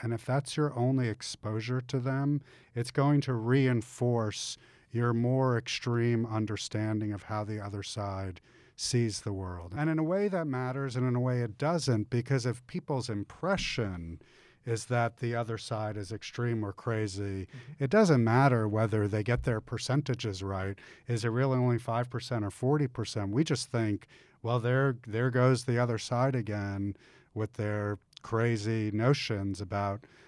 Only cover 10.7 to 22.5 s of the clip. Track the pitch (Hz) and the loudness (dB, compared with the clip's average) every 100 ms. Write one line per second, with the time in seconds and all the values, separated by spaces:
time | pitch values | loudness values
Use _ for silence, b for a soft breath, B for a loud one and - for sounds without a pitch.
10.7 | 131 139 123 127 123 127 123 117 101 143 | -4 -4 0 0 2 2 0 -2 -2 0
11.7 | 170 139 113 104 120 117 135 120 120 - | 0 2 0 2 -2 0 0 0 -4 -6
12.7 | 180 - 135 110 104 101 - 175 196 - | -8 -4 -4 -4 -6 -8 -4 -2 0 0
13.7 | - 104 90 82 82 B B B B - | -2 -2 -4 -8 -12 B B B B -4
14.7 | 113 - 123 117 117 120 117 113 110 - | -4 0 0 0 -2 -4 -2 -4 -6 -6
15.7 | 110 107 104 95 110 - - 120 113 101 | -4 -4 -6 -8 -10 -8 -4 -2 0 -2
16.7 | - - 110 107 95 101 95 92 127 - | -6 -2 -2 -2 -2 -4 -4 -8 -12 -14
17.7 | 151 139 208 196 135 113 120 139 120 107 | -4 2 6 8 6 6 6 6 6 4
18.7 | 107 110 107 104 107 107 120 - 110 - | 2 2 2 2 0 0 0 0 -2 -4
19.7 | 113 - 139 143 123 110 92 98 95 98 | -6 -2 0 0 -2 -4 -4 -4 -4 -4
20.7 | 98 B B - 117 117 117 135 131 123 | -6 B B -6 -2 0 2 2 2 2
21.7 | 120 117 117 123 120 - 120 101 | 2 0 -2 -2 -6 -4 -4 -4